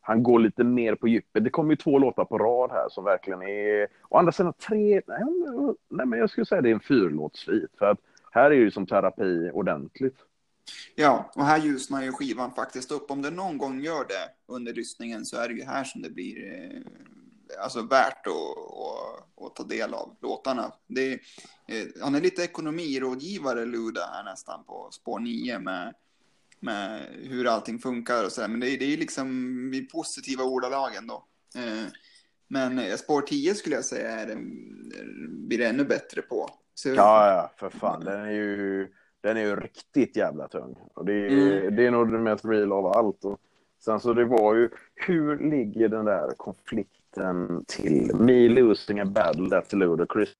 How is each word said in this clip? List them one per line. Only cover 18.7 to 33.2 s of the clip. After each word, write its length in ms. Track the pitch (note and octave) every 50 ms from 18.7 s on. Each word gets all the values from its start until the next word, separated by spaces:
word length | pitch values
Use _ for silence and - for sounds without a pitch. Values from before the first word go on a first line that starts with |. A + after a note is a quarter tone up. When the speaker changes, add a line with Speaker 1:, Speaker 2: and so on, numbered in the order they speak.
| - - - - - - - - - - - _ _ - -
Speaker 2:
att 100 | - -
ta 60 | - -
del 300 | - A2 A2+ A2 F#2+ -
av 220 | - - - - _
låtarna. 520 | - A#2 A2 - - C3+ C3 A#2+ A2+ - - _ _
Det 260 | _ A#2 B2+ C3 C3+
är, 0 | C3 - _ - - - - - - _ _ -
eh, 180 | A2 A2 - - - -
han 120 | G2+ C#3 C#3
är 60 | D3
lite 220 | E3 F3+ F3 -
ekonomirådgivare, 1200 | F3 F3 - - E3 D3+ D3+ E3+ F3 D3+ C3+ C3 C3 C3 B2+ C3 C#3+ F3 G#3 F#3 D3 C3+ A#2+ A#2+ A2+
Luda, 360 | A#2+ A#2+ A#2 A2+ A2+ - F#2 F2 -
här 120 | - F#2 G2+
nästan 400 | G2+ F#2+ - - - E2+ D#2 -
på 240 | - F#2+ F#2+ G2 G2+
spår 260 | - - _ A#2 A#2 G2+
nio 400 | A#2 A#2+ A#2 A#2 A#2+ B2+ A#2+ F#2+
med, 360 | F2 F#2 F#2 F2+ F2+ A2+ - _ _ _ _ _ _ _ _ _ _ _ _ _
med 400 | - E3+ A2 G2+ G2+ F#2+ G#2+ - - - - -
hur 240 | - C3+ C3 B2 B2
allting 320 | A#2+ A#2 G#2+ G#2 - A2+ A#2+
funkar 460 | - C3 B2+ A#2+ A#2 - B2 A#2 G#2+
och 80 | F#2
sådär. 160 | - - A2+ G2+
Men 120 | A2+ A#2
det 60 | B2 B2+
är, 80 | C#3 C3
det 140 | C3 C#3
är 40 | D3
liksom 340 | D#3+ E3 - - - C3+ C3 C3 C3 B2+ B2+ B2+ B2 B2+ C3+ C3
i 60 | C3+ C3 -
positiva 520 | - D#3+ - - - - C3+ C3+ C3+ B2+ C3
ordalag 520 | B2+ C3 B2+ B2 B2+ C3+ C#3 C3+ B2 A2
ändå. 280 | F#2+ A2+ A#2 A#2 A#2 _ _ _ _ _ _ -
Eh, 320 | B2+ B2 A#2 A2 A2 G#2+ - - - _ _ _ - _ _ _ _ _ _
men, 300 | C3+ C3+ C3 B2+ B2+ B2+
eh, 160 | A#2 F#2 G#2
spår 260 | - - - D3+ C#3+